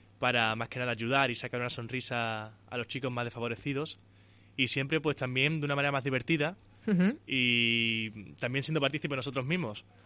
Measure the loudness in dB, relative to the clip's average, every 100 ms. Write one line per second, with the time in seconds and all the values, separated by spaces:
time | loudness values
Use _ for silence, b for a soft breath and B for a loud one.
0 | b -2 2 4 2 0 -4 -4 -4 -2
1 | 2 4 2 0 -4 -4 -4 -4 -4 -4
2 | -2 -2 -2 -4 -8 -14 -10 -8 -6 -4
3 | -4 -4 -4 -4 -6 -4 -4 -4 -4 -10
4 | -20 b b b b 0 0 2 0 2
5 | 0 0 -2 2 2 2 0 0 2 0
6 | 0 -2 0 0 0 -4 -20 -8 2 4
7 | 4 2 -2 2 4 4 4 4 2 0
8 | -4 -8 -14 -6 -4 -2 0 0 0 0
9 | -4 -4 -4 -4 -2 -2 -4 -8 -16 b